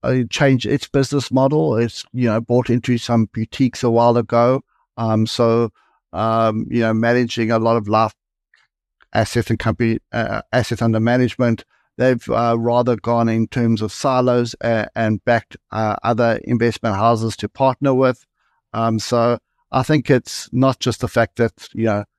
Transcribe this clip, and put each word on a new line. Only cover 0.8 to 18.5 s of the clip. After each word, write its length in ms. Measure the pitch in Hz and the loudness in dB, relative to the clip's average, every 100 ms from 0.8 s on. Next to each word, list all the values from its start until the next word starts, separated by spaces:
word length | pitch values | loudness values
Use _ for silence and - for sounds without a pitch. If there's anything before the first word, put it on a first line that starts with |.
| - | -2
business 420 | 143 135 143 - | -2 0 -2 -2
model. 460 | 131 135 151 156 113 | 0 2 2 0 0
It's, 280 | 117 - - | -2 -4 -12
you 140 | 127 120 | -2 0
know, 140 | 110 | 0
bought 300 | 117 120 120 | 0 0 2
into 280 | 123 113 120 | -2 0 -2
some 280 | - 117 110 | 0 0 0
boutiques 580 | - 113 - 127 - | -2 -8 0 -2 0
a 60 | 123 | 0
while 260 | 117 117 117 | 4 4 2
ago. 460 | 110 117 120 131 - _ _ - | 2 2 2 2 -4 _ _ -6
Um, 320 | 117 110 110 | -2 0 0
so, 420 | - 117 117 113 _ _ _ _ | 0 2 2 0 _ _ _ _
um, 540 | 87 113 113 113 107 117 | -4 -2 2 0 0 -2
you 120 | 120 | 0
know, 120 | 113 | 0
managing 600 | 110 117 120 120 - 113 | 0 2 2 0 -2 0
a 80 | 113 | 0
lot 160 | 113 117 | 2 0
of 100 | 104 | 0
life 280 | 107 110 - _ _ _ _ _ _ _ _ _ | 0 0 -4 _ _ _ _ _ _ _ _ _
assets 360 | 107 110 120 113 | -2 0 -2 -2
and 120 | 113 | -2
company, 400 | - 101 117 113 _ | -2 0 0 -2 _
uh, 320 | 113 113 110 - | -6 -6 -6 -4
assets 300 | 123 120 113 | -2 -2 -2
under 160 | 117 110 | 0 2
management, 640 | 113 123 123 - 123 113 - _ _ - | 2 2 0 0 0 0 -6 _ _ -2
they've, 300 | 123 123 - | 0 0 -2
uh, 260 | 113 120 117 | -2 0 0
rather 380 | 117 120 120 117 | 0 0 0 -2
gone 320 | - 117 117 | 0 0 0
in 180 | 113 110 | 0 -2
terms 340 | - 117 113 | 0 0 0
of 120 | 107 | -2
silos, 640 | - 143 127 127 123 120 - | -4 -2 0 2 2 0 -4
uh, 240 | 117 113 107 - | -2 -2 -2 -4
and 280 | 113 107 | -2 -2
backed, 320 | - 117 - - _ | 0 0 -2 -20 _
uh, 240 | 107 110 107 | -4 -4 -2
other 380 | - 117 117 110 | -2 0 0 0
investment 540 | - 120 117 110 117 98 | -2 0 0 -2 -4 0
houses 400 | 110 117 113 - | 2 2 -2 -6
to 120 | 104 | -10
partner 460 | - 135 127 139 | -2 -2 0 0
with. 320 | 131 131 127 _ _ _ | 2 2 0 _ _ _